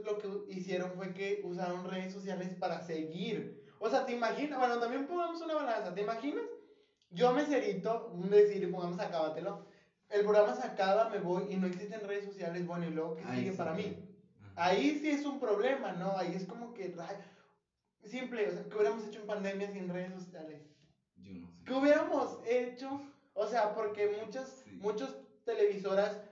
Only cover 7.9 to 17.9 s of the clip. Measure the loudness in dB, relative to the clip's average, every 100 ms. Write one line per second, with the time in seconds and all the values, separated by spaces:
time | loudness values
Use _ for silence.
7.9 | -2 -4 -4 6 10 10 6 -2 -2 -4
8.9 | -2 -2 0 0 -2 -4 -6 -12 -20 _
9.9 | _ _ 2 6 6 6 2 -4 2 4
10.9 | 6 4 0 0 0 0 0 0 -2 -6
11.9 | -8 -4 -4 -6 -6 -6 -4 -4 -4 -2
12.9 | -2 -4 -4 -4 -2 -2 -2 -2 -2 -4
13.9 | -8 -14 -20 _ _ -14 0 4 6 4
14.9 | 2 0 0 -2 -2 2 4 4 2 -2
15.9 | -2 -2 0 -2 -4 -6 -8 -10 -8 -8
16.9 | -8 -8 -10 -12 -20 _ _ _ _ _